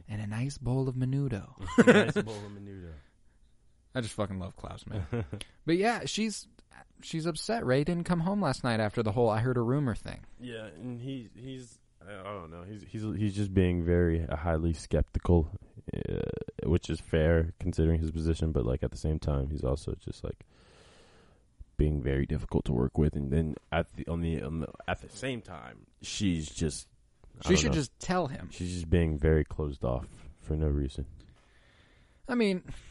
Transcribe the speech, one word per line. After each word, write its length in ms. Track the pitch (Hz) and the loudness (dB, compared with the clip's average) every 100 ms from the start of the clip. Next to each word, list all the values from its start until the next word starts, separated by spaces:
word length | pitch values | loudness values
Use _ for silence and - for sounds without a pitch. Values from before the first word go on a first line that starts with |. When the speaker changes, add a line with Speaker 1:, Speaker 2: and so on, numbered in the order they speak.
| - | -8
Speaker 1:
and 120 | 107 | -8
a 60 | 104 | -6
nice 300 | 110 135 143 | -4 -4 -4
bowl 300 | 123 131 131 | -2 0 0
of 80 | 127 | -2
menudo." 580 | 127 139 139 110 - - - - | 0 0 0 -4 -8 -10 2 6
Speaker 2:
<laughs> 100 | 240 | 8
A 60 | 208 - | 6 2
nice 80 | |
bowl 220 | 208 110 104 | 0 -4 -6
of 160 | 104 | -10
menudo. 400 | 101 101 98 85 76 - _ _ _ _ _ _ _ _ 131 | -14 -14 -14 -14 -16 -20 _ _ _ _ _ _ _ _ -8
Speaker 1:
I 60 | |
just 140 | 110 - | -6 -4
fucking 240 | 98 95 | -4 -4
love 160 | 90 - | -8 -10
Klaus, 300 | - - - | -14 -12 -8
man. 180 | 107 82 | -8 -4
Speaker 2:
<laughs> 540 | 120 - 101 - - 156 | -4 -6 -8 -14 -8 0
Speaker 1:
But 120 | 175 | 2
yeah, 240 | 220 220 135 | 2 0 -4
she's, 420 | - 220 - - - - - - - | -2 -2 -4 -12 -20 -20 -20 -20 -20
she's 220 | - 165 165 | -8 -4 -2
upset. 360 | 160 - 233 123 | -4 -2 -2 2
Ray 180 | 131 | 2
didn't 220 | 151 175 170 | 2 0 2
come 160 | 175 | 2
home 200 | 175 202 | 2 0
last 220 | 160 127 | 0 0
night 160 | 127 110 | 0 2
after 240 | 107 120 | 2 0
the 80 | 110 | 0
whole 180 | 110 113 | 4 4
"I 100 | 110 | 4
heard 180 | 123 120 | 2 2
a 40 | |
rumor" 340 | 117 143 135 98 | 2 2 2 -2
thing. 260 | - - - - | -6 -10 -14 -14
Speaker 2:
Yeah, 260 | 123 113 107 80 | -12 -10 -12 -12
and 180 | 123 120 | -10 -10
he, 280 | 131 135 101 80 | -8 -10 -12 -16
he's, 420 | 131 131 120 - _ _ | -14 -14 -16 -20 _ _
I, 180 | 90 101 | -18 -14
I 40 | 98 | -10
don't 180 | 101 80 | -10 -10
know. 120 | 85 90 | -12 -12
He's, 160 | 107 - | -14 -10
he's, 160 | 110 107 101 | -6 -4 0
he's 180 | 107 98 | 0 0
just 180 | 101 | 2
being 300 | 95 90 87 | 6 6 6
very, 420 | 85 87 85 82 82 | 4 6 6 4 0
uh, 80 | 76 | -2
highly 360 | 85 80 85 | 0 2 2
skeptical, 760 | 80 - 78 - - - 85 78 - - - - - | 0 0 2 2 0 4 6 4 -4 -14 -18 -8 -6
uh, 260 | - 50 50 - - - | -4 -4 -4 -6 -8 -4
which 260 | - 87 - | 2 2 2
is 100 | 80 | -6
fair 520 | - 82 78 82 82 - | 0 4 6 6 4 -2
considering 400 | 90 82 80 82 | -2 4 4 4
his 120 | 78 | 2
position. 400 | 80 80 80 80 | 0 0 2 2
But, 140 | 76 57 | 2 0
like, 160 | 65 | 0
at 80 | - | -2
the 60 | - | -2
same 220 | 80 78 | -2 0
time, 300 | - 71 69 | 0 0 0
he's 120 | 76 | -2
also 320 | 62 69 - - | -2 -2 -4 -8
just, 200 | - - | -8 -10
like, 200 | - - - _ - - - - - - - - _ - - - | -10 -10 -16 _ -20 -20 -20 -20 -20 -20 -20 -20 _ -20 -6 0
being 240 | 76 73 | 2 2
very 240 | 65 69 69 | 0 0 0
difficult 400 | 76 - - - | -4 -2 -2 0
to 80 | |
work 240 | 60 64 - | 0 0 2
with. 180 | 73 73 | 2 0
And 160 | 69 | 0
then 240 | 78 78 - - | 0 0 -4 -4
at 160 | 82 - 78 | -4 -4 -6
the, 100 | - | -6
on 120 | 85 | -4
the, 200 | 85 80 | -2 -2
on 180 | 65 80 | -4 -6
the, 60 | - - - | -6 -8 -8
at 140 | - | -8
the 80 | - - | -8 -10
same 260 | 131 120 | -8 -8
time, 440 | - 80 62 52 50 _ | -10 -16 -16 -18 -20 _
she's 480 | - - 101 82 78 | -10 -2 0 0 -2
just, 380 | - 80 - - _ _ _ - - | -2 -2 -4 -12 _ _ _ -20 -4
I 80 | - | 4
Speaker 1:
She 60 | |
Speaker 2:
don't 40 | 185 | 4
Speaker 1:
should 100 | 151 | 4
Speaker 2:
know. 40 | 156 | 2
Speaker 1:
just 220 | 127 - | 0 -4
tell 280 | - 180 135 | -2 0 0
him. 220 | - - | -4 -10
Speaker 2:
She's 220 | - 90 | -6 -4
just 160 | 90 80 | -4 2
being 280 | 87 80 73 | 4 4 4
very 260 | 78 78 73 | 6 6 4
closed 400 | - 76 69 62 | -2 -6 -4 -2
off 220 | 64 - - - - | -2 -4 -14 -20 -12
for 140 | - 78 | -4 0
no 100 | 78 | 2
reason. 380 | 71 67 - 67 - - - _ _ _ _ _ _ _ _ - | 2 -2 -4 -10 -12 -20 -20 _ _ _ _ _ _ _ _ -2
Speaker 1:
I 80 | 240 | 2
mean, 280 | 208 185 - - - | 2 2 -4 -14 -16